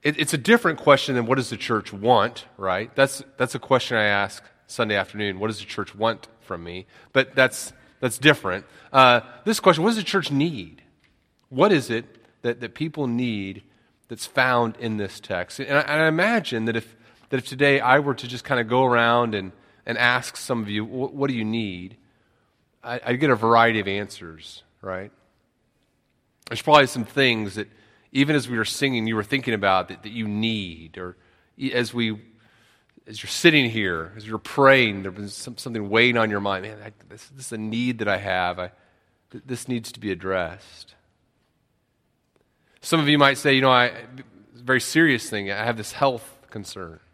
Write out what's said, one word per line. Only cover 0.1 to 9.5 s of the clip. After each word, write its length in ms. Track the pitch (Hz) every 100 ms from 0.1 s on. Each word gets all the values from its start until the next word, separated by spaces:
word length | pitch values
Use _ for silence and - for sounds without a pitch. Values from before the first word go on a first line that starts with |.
| 151
it's 140 | 151
a 40 | 151
different 400 | 120 233 180 156
question 380 | - 139 - 127
than 100 | 117
what 100 | 131
does 140 | 120
the 60 | 113
church 360 | - 110 98
want, 520 | 101 107 120 104 - - -
right? 380 | 95 92 113
That's, 300 | - 135 - - -
that's 180 | 123 131
a 20 |
question 380 | - 127 - 117
I 80 |
ask 400 | 107 101 101 - - _ _
Sunday 260 | - 113
afternoon. 460 | 101 95 104 104 92
"What 80 | 107
does 100 | 104
the 60 |
church 300 | 101 - 101
want 340 | 98 113 110 - _
from 200 | _ 90
me?" 240 | 85 90 95 _ _
But 220 | 139 131
that's, 380 | - 131 - - - _ _
that's 200 | 127 -
different. 480 | 143 143 98 92 - - -
Uh, 300 | 135 127 120 - -
this 140 | -